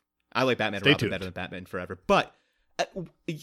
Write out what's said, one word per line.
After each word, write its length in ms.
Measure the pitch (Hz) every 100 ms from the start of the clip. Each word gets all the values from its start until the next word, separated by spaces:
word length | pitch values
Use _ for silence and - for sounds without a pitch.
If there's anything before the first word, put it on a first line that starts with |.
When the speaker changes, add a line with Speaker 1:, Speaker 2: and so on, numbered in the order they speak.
| _ _ _
Speaker 1:
I 120 | 120
like 120 | 131 117
Batman 240 | 107 101
Speaker 2:
Stay 100 | 117
Speaker 1:
and 20 |
Robin 40 | 147
Speaker 2:
tuned. 120 | 110
Speaker 1:
better 140 | 92
than 80 | 92
Batman 320 | 90 90 95 92
Forever. 320 | 95 90 90 -
But, 280 | 185 - - _ _ _ -
uh, 60 | 175
w-, 440 | 196 165 _ - 151